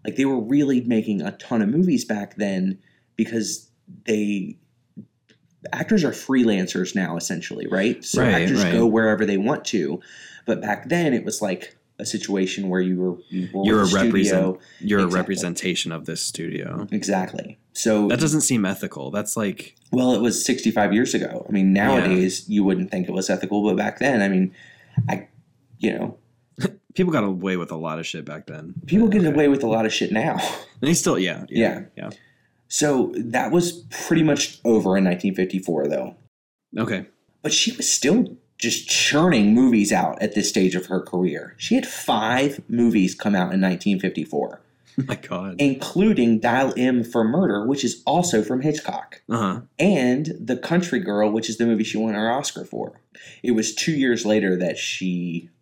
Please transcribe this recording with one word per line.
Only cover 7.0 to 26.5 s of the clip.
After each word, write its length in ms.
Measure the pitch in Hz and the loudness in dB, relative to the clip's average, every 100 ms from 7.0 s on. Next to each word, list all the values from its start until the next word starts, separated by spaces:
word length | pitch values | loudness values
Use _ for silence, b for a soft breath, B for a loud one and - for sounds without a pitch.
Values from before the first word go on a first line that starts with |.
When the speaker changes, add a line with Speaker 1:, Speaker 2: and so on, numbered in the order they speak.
| 87 85 | -2 -4
Speaker 1:
essentially, 500 | - 82 - - - | -4 -6 -6 -8 -2
right? 360 | 95 120 - | 0 0 -2
So 180 | - - | -2 0
Speaker 2:
Right, 220 | 127 90 | 2 4
Speaker 1:
actors 200 | 92 98 | 2 2
Speaker 2:
right. 100 | 92 | 2
Speaker 1:
go 120 | 113 117 | 4 4
wherever 400 | 110 110 104 107 | 4 2 2 2
they 120 | 98 | 2
want 280 | 107 - - | 0 -2 -2
to. 340 | 107 71 - B B B B - | -2 -2 -6 B B B B -6
But 160 | 107 | -4
back 260 | 104 104 123 | -4 -6 -2
then, 240 | 170 160 | 0 2
it 120 | 120 92 | 0 -2
was, 160 | - | -4
like, 340 | 101 92 - _ _ - | -4 -4 -8 _ _ -12
a 60 | 110 | -8
situation 640 | 104 - 98 92 - 98 | -6 -2 -2 -2 -4 -2
where 100 | 92 | 0
you 160 | 92 90 | 0 0
were, 200 | 92 87 - | -2 -6 -8
you 200 | 92 87 | -8 -6
were 140 | 95 101 | -2 2
Speaker 2:
You're 160 | 107 | 2
Speaker 1:
with 80 | 95 | 2
Speaker 2:
a 40 | 95 | 2
Speaker 1:
the 60 | |
Speaker 2:
represent-, 240 | 117 98 101 92 92 92 | 2 2 2 2 0 -2
Speaker 1:
studio. 40 | B B | B B
Speaker 2:
you're 180 | 104 101 | 0 2
a 40 | 92 | 2
Speaker 1:
Exactly. 140 | 90 | 0
Speaker 2:
representation 720 | 90 92 90 85 92 90 85 | -2 -4 -4 -4 -4 -4 -6
of 140 | 82 76 | -8 -10
this 160 | 78 | -8
studio. 680 | - - 82 - - - 104 | -8 -8 -8 -8 -8 -8 -6
Speaker 1:
Exactly. 680 | 104 95 95 92 - - - _ | -6 -2 -2 -2 -8 -14 -18 _
So 340 | - 113 107 104 | -4 0 2 2
Speaker 2:
That 120 | 123 | 2
doesn't 220 | 151 151 | 2 0
seem 240 | 147 123 95 | 0 0 0
ethical. 440 | 98 - - 65 | -4 -8 -10 -8
That's 240 | 101 104 117 | -6 -4 -4
like 400 | 104 - - _ _ | -4 -4 -14 _ _
Speaker 1:
Well, 220 | 123 127 | 0 2
it 80 | 113 | 2
was 220 | 117 - - | 2 0 -2
sixty-five 480 | 123 113 110 101 | 0 0 2 2
years 200 | 104 127 104 | 2 2 -2
ago. 300 | 90 - - | -4 -8 -4
I 20 | |
mean, 240 | 104 95 98 | 2 4 4
Speaker 2:
Yeah. 120 | 113 | 4
Speaker 1:
nowadays, 580 | 131 92 92 92 - - | 2 2 2 2 -2 -2
you 160 | 104 | 2
wouldn't 280 | 98 90 90 | 2 2 -2
think 160 | 95 90 | -4 -4
it 40 | |
was 160 | 92 - | -4 -2
ethical, 320 | 92 92 101 | -2 -2 0
but 120 | 104 98 | 0 0
back 200 | 104 - | -2 -2
then, 220 | 135 123 | 0 2
I 60 | 98 | 2
mean, 240 | 92 92 B B B B B - | 2 0 B B B B B -2
I, 180 | - - _ _ _ _ - | -4 -8 _ _ _ _ -4
you 120 | 110 | -2
know. 240 | - - - _ _ _ | -2 -6 -10 _ _ _